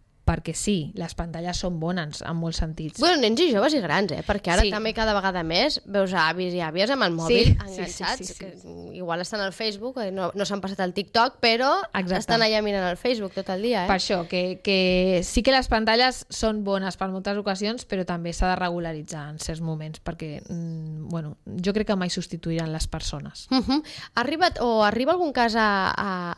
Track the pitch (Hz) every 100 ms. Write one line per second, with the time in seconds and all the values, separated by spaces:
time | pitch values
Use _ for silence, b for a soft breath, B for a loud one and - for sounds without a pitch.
0 | _ _ - 160 165 160 - 196 147 185
1 | 170 - 170 165 175 175 185 170 165 185
2 | 151 - - 165 165 165 160 156 156 -
3 | 320 339 220 233 349 208 262 294 170 160
4 | 202 147 - 202 180 180 214 208 185 220
5 | 220 202 190 180 165 175 285 - - 202
6 | 190 185 160 170 180 175 160 165 214 269
7 | 196 165 165 160 233 - 202 - 175 -
8 | 180 262 185 - 190 170 180 170 170 -
9 | 175 165 175 214 196 - 220 202 233 262
10 | 202 190 175 202 202 202 190 196 185 175
11 | 196 233 233 - 233 226 262 359 381 196
12 | 180 185 - 226 220 214 214 202 180 180
13 | 247 240 190 - 190 185 233 220 180 190
14 | - 190 170 185 180 185 - 190 185 180
15 | 185 180 185 - 233 262 254 226 220 226
16 | 254 - - - 220 214 202 196 190 -
17 | 190 190 196 202 202 190 208 247 - 196
18 | 180 175 170 170 185 180 180 175 170 156
19 | 151 156 147 151 - 160 165 156 156 156
20 | - 165 160 147 - 175 165 160 156 156
21 | 156 165 151 - - 208 180 208 214 196
22 | 180 - 170 165 170 165 160 156 - 160
23 | - 147 143 - - 262 196 277 B B
24 | B - 247 311 349 - 240 220 208 214
25 | 269 359 330 254 233 226 214 196 185 -
26 | 202 185 175